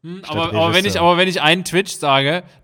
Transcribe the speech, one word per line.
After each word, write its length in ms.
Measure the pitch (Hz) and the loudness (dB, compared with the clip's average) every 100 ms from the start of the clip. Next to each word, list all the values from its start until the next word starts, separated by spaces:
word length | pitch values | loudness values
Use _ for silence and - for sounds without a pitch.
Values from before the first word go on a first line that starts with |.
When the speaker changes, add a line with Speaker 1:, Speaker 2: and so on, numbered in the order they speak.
Speaker 1:
Hm, 160 | 160 185 | -18 -16
Speaker 2:
statt 140 | 190 | -8
Speaker 1:
aber, 120 | 156 165 | -6 -4
aber 180 | 165 165 | 0 2
wenn 60 | 170 | 2
ich, 60 | 202 | 0
Speaker 2:
Regisseur. 140 | 185 | 2
Speaker 1:
aber 120 | 170 175 | 2 4
wenn 140 | 185 | 0
ich 120 | 175 | 2
einen 220 | 151 175 | 2 2
Twitch 300 | 175 165 170 - | 0 -4 -4 -4
sage, 480 | 147 135 139 175 180 _ | 0 2 2 -4 -8 _